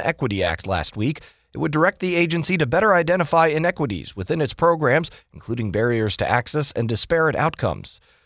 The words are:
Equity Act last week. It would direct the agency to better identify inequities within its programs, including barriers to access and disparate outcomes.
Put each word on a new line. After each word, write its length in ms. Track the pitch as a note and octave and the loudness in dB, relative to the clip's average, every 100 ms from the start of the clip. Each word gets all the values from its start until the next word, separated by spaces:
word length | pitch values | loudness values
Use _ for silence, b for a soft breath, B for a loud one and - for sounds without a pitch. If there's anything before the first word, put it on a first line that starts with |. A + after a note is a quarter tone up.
| - | 0
Equity 380 | E3+ B2+ G2+ | -2 -2 0
Act 240 | F2 E2 - | 0 -2 -2
last 280 | F#2 E2 G#2+ | -2 -2 -2
week. 260 | A2+ D#3 B B B | -2 -4 B B B
It 60 | - | -6
would 140 | D#3+ | -2
direct 280 | D#3 F3 G3+ | 2 2 0
the 140 | F#3 | -2
agency 460 | E3+ E3+ E3 D3+ F3+ | 0 0 0 0 0
to 80 | C#3 | 2
better 260 | D#3+ G#3+ | 2 4
identify 540 | F3+ D#3+ F#3 E3 E3+ E3 | 4 4 0 2 2 4
inequities 680 | D#3 E3+ F#3 C#3+ F#2 - - | 2 0 -2 -4 -4 -8 -8
within 240 | F#2 D#3+ | -4 -2
its 140 | D3 | -2
programs, 560 | - E3 E3+ D3 C#3+ E3+ B B | 2 2 4 2 2 0 B B
including 380 | - - A#2+ A2 | -18 -8 -4 -2
barriers 440 | F#2+ A#2 A#2 G#2+ - | 0 0 0 0 0
to 120 | - | 0
access 420 | A#2 A#2+ D3+ D3 | 0 0 -2 -2
and 140 | - A2+ | -2 -2
disparate 480 | A2 - E3 D#3+ - | -2 0 2 2 2
outcomes. 640 | D3+ - G#2 A#1 - - b b | -2 0 -4 -4 -10 -18 b b